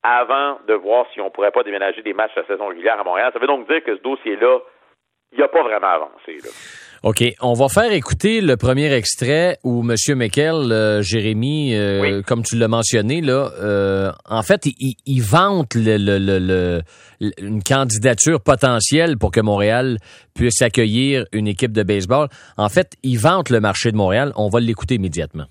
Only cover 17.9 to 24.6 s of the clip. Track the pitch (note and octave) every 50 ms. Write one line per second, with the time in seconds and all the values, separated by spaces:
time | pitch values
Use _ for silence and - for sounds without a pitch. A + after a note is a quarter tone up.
17.9 | G#2+ G#2+ G#2+ C3 A#2+ - - D#3 E3 C#3+ - - C3+ A#2 - C3 A#2+ A2+ - -
18.9 | C#3 D#3 E3 E3+ D3 G#2+ A2+ G2+ F2+ A#2 G#2+ G#2+ G#2 G2 G2+ G#2+ A2+ B2 C3 C3
19.9 | A#2+ G#2+ _ - - - _ _ _ - B2 A#2+ - - C3 A#2 - - A2+ G#2+
20.9 | G#2+ A#2+ C3 C#3 C#3 C3 A#2 - - G#2+ G#2+ G#2 G2+ - C3 A2+ G#2+ G#2+ G#2 F#2
21.9 | G#2 G2 F#2 F2+ B2 C#3+ D3+ C#3 - - - - _ - G#2 G2+ - F3+ F#3 _
22.9 | - _ - C3 B2 A2+ G2+ D#3+ F3+ F#3+ D3+ - B2 A2+ G#2+ G#2 F#2+ - - A#2+
23.9 | G#2+ G#2+ G2 F#2 F#2+ A#2 C#3 C#3+ - - G#2+ G2+ F#2+ A#2+